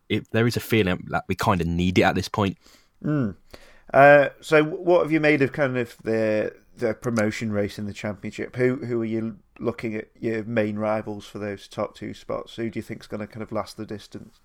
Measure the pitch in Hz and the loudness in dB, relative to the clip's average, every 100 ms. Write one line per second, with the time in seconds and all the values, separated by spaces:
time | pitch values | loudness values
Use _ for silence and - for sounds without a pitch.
0 | - 104 - 113 117 110 - 110 95 82 | -4 -4 -2 0 0 0 0 2 2 0
1 | - 87 - - - 92 82 85 90 92 | -4 -6 -4 -2 2 2 2 0 2 4
2 | 85 90 - - 98 - _ _ _ _ | 4 2 -2 -2 -2 -4 _ _ _ _
3 | - 147 110 - _ - - - - 131 | -4 -2 -2 -6 _ -20 -20 -20 2 8
4 | 143 147 139 - - 156 156 175 180 175 | 10 10 6 -2 2 2 2 0 2 4
5 | 151 156 151 147 131 - 135 127 117 - | 4 2 4 4 2 0 -2 -2 -6 -6
6 | 110 110 110 107 - - _ - 113 107 | -4 0 0 0 -2 -8 _ -4 -4 -2
7 | 123 117 107 - 113 104 101 - 104 95 | -2 0 0 -2 -4 -2 -4 -6 -10 -8
8 | 107 98 107 - - 127 127 127 117 120 | -8 -8 -10 -10 -8 0 0 0 -4 -4
9 | 110 110 113 107 _ - 127 - 123 107 | -2 -4 -4 -8 _ -8 -6 -4 -6 -8
10 | - _ 117 110 107 117 107 107 107 110 | -10 _ -6 -4 -2 -2 -2 -2 -2 -2
11 | 104 104 - 104 104 98 - - 104 - | -4 -10 -12 -10 -8 -10 -10 -6 -6 -8
12 | 107 107 - 110 - - 113 113 104 110 | -14 -12 -10 -10 -8 -8 -8 -8 -10 -14
13 | - 107 107 113 107 107 98 - 101 101 | -12 -12 -12 -12 -8 -8 -8 -10 -12 -12
14 | - 101 - _ | -14 -20 -20 _